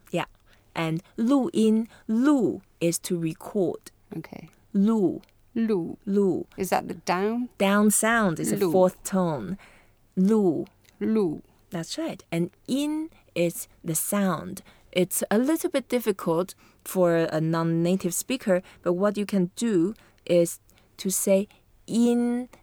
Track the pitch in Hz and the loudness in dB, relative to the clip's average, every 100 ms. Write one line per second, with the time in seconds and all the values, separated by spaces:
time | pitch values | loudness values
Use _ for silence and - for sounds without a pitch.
0 | _ 175 - _ _ _ _ - 165 160 | _ -6 -6 _ _ _ _ -6 -4 -4
1 | - - 226 285 240 - 220 220 226 - | -8 -4 2 2 2 2 2 2 -2 -10
2 | - 220 269 285 175 196 - _ 170 170 | -4 0 4 4 2 -2 -10 _ -2 -2
3 | - 180 165 160 - 214 170 - - _ | -4 -4 -4 -6 -8 -2 -2 -4 -14 _
4 | _ 160 - - 160 _ _ 202 202 226 | _ -14 -14 -18 -20 _ _ 0 2 2
5 | 175 - - _ _ 233 226 202 165 - | 2 -2 -10 _ _ -4 0 0 -2 -8
6 | - 202 196 156 - - 190 190 - 180 | -2 2 2 0 -6 -8 -2 -2 -2 -10
7 | - 180 202 240 247 _ 196 202 214 - | -4 -2 -2 -2 -6 _ 2 4 4 4
8 | 220 233 202 156 156 208 190 185 185 - | 2 2 2 0 -2 0 2 4 2 0
9 | - 190 175 147 95 196 - - _ _ | -4 -2 -2 -2 -8 -10 -14 -20 _ _
10 | _ - 190 220 190 143 - _ _ _ | _ 0 4 4 4 0 -4 _ _ _
11 | 208 220 185 151 - _ _ 170 165 - | 0 0 0 -4 -12 _ _ -10 -8 -8
12 | 320 - - 170 175 - - 262 294 311 | -8 -8 -6 -4 -4 -6 -6 -4 -2 -4
13 | 311 - _ - 170 - - _ 170 160 | -8 -14 _ -4 -2 -4 -16 _ -8 -6
14 | - 208 196 156 87 190 - _ _ - | -2 -2 0 -2 -8 -14 -18 _ _ -2
15 | 180 - - 208 262 320 349 277 - 240 | -2 -2 0 2 2 0 0 -2 -2 -2
16 | 226 196 - 165 185 - - _ - 185 | -2 -2 -2 -2 -2 -8 -20 _ -6 2
17 | 175 165 165 156 160 165 165 165 170 190 | 4 4 0 0 0 0 0 2 2 0
18 | 180 - - 170 - 180 - - 175 180 | -2 -6 -4 -4 0 0 -2 -8 -4 0
19 | 202 202 202 196 180 - 233 190 175 226 | 0 -2 -2 0 0 -2 0 2 0 -2
20 | - _ - 175 170 - _ _ _ - | -18 _ 2 2 2 -2 _ _ _ -8
21 | 190 185 - 190 208 _ _ _ - 220 | -4 -2 2 2 0 _ _ _ -4 2
22 | 240 240 240 240 254 - | 2 2 0 -2 -6 -16